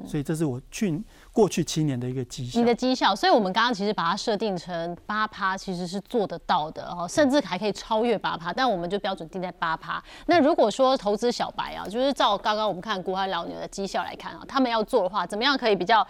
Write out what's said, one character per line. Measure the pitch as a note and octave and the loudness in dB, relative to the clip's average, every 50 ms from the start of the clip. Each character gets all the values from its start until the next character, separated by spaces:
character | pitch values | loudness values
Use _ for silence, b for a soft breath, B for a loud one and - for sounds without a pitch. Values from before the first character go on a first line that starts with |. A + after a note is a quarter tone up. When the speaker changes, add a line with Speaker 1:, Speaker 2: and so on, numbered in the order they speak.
| - | -10
Speaker 1:
所 | - - D#3 | -6 -4 -4
以 | C#3 | -2
这 | - E3 | -2 -2
是 | D3+ E3+ | 0 0
我 | D3+ B2 B2 - - | 0 -2 -4 -8 -10
去， | - - A3+ G3 D3+ D3 A3 - b b b b | -6 -2 -2 0 0 -2 -4 -8 b b b b
过 | b - G#3+ E3+ | b 4 4 4
去 | - - D#3+ | 4 0 -2
七 | - - E3 D#3 | 0 0 0 0
年 | D3+ C3+ B2 | 0 0 -2
的 | A#2+ B2+ | -4 -4
一 | C3 | -4
个 | C3+ B2+ | -6 -6
绩 | - - - B2+ B2 | -8 -8 -10 -8 -4
效。 | B2+ A#3 | 0 2
Speaker 2:
你 | A#3+ | 2
的 | A#3 A#3+ | 2 2
绩 | - - B3+ B3+ | 2 2 0 0
效， | A#3+ C#4+ A3+ G3 | 2 2 2 2
所 | G#3 - F#4 | 2 2 4
以 | |
我 | F4+ B3+ | 4 4
们 | - F#3 F#3 | 4 2 2
刚 | A3+ A3 | 2 2
刚 | B3 B3+ | 2 2
其 | F3+ G3 | 0 -2
实 | G#3 G#3+ | -2 -2
把 | - E3+ E3 | 0 0 0
它 | F#3 G#3 | 0 -2
设 | - - G#3+ | 0 0 0
定 | G3 A3+ A3 F#3+ F3 | 0 0 -2 -2 -4
成 | - - F3+ E3+ E3 E3+ F3 - - | -6 -6 -6 -4 -4 -6 -8 -10 -8
八 | - G#3 G#3+ G#3+ G#3+ | -6 -4 -2 -2 -2
趴， | - - G3 F#3+ F#3+ | -2 -2 -2 -2 -2
其 | F#3+ - - F#3 | -2 -4 -6 -6
实 | E3+ F3+ | -6 -6
是 | E3+ F3+ G3+ | -6 -6 -8
做 | - - - B3 G3 | -6 -2 0 0 0
得 | E3+ F3 E3 | 0 -2 -6
到 | - - F#3+ F3 D3+ D#3+ | -2 0 0 0 0 -2
的 | - - C3+ C#3 | -6 -10 -10 -10
哦， | E3 F3 E3+ F3+ | -8 -8 -8 -2
甚 | - - D4+ C4 | 2 4 4 4
至 | C4 D4 | 4 4
还 | C4+ F#3 F#3 F#3 | 2 0 -2 -2
可 | G#3+ G#3+ | -2 -2
以 | |
超 | G3 - - - A3+ A3 A3+ | -2 -4 -4 -2 0 2 2
越 | A#3+ A3+ F#3 | 2 2 0
八 | - E3 E3+ | 0 -2 -4
趴， | E3+ D#3+ F3 | -4 -6 -4
但 | F3+ G#3+ C4 B3 | -2 0 2 2
我 | G#3+ | 2
们 | F3 E3+ F3 | 0 -2 -4
就 | F#3+ G3+ | -4 -4
标 | - G3+ F#3+ | -4 -4 -6
准 | F3 F3 D#3+ | -6 -8 -10
定 | - F#3+ | -8 -8
在 | F3+ F3+ F3 | -8 -8 -6
八 | - F3 E3 D#3+ D#3+ | -4 -4 -2 -2 -4
趴。 | - E3 - - - B B B B | -6 -8 -10 -10 -10 B B B B
那 | B E4+ F4 | B 4 6
如 | C#4 C#4+ E4+ | 6 6 6
果 | - C#4 G#3+ | 6 4 4
说 | G3 - C4+ B3+ C4 A#3+ | 4 4 4 4 4 2
投 | - G3+ G#3 | 2 0 0
资 | G#3 - A#3+ | 0 0 0
小 | A#3 - F3 - | 0 0 -4 -6
白 | - - D#3 D3 D3+ | -6 -6 -8 -8 -8
啊， | D#3+ E3 F3+ | -10 -8 -6
就 | F#3+ A#3 | -2 0
是 | C4 C#4 | 0 0
照 | C4 - D4 A#3 G#3 | 2 2 2 2 2
刚 | F#3 - A3+ G#3+ G#3+ | 2 0 0 0 0
刚 | G#3+ G#3+ | 0 -2
我 | - | -2
们 | F#3 | -4
看 | F3+ A3 G#3+ F#3+ | -4 -6 -4 -4
股 | E3+ F#3+ F#3 | -4 -4 -2
海 | F#3+ G3 F#3+ | -2 -2 -2
老 | F#3 E3+ E3+ | -2 -4 -4
牛 | F3+ E3+ | -6 -8
的 | E3 E3 E3 | -10 -10 -10
绩 | - - G3 | -8 -6 -6
效 | F#3 - F#3+ F3+ | -4 -4 -4 -4
来 | - - | -4 -8
看 | - - F3+ F3+ | -12 -12 -12 -12
啊， | E3 - - | -14 -10 -4
他 | - C4+ | 0 2
们 | C4 A#3+ | 2 2
要 | A#3 A3+ G#3+ | 2 0 0
做 | - - A#3+ F#3 | 2 2 2 2
的 | F#3 | 2
话， | F#3 G#3 F3+ | 0 -2 -4
怎 | F3+ G#3 G#3 | -2 -2 0
么 | A#3 | 2
样 | C#4 C#4 | 2 2
可 | C4 B3 A#3 | 2 2 2
以 | G3+ | 2
比 | F3+ F3+ | 2 4
较 | F#3 A3+ A3 F#3+ - | 4 4 4 4 2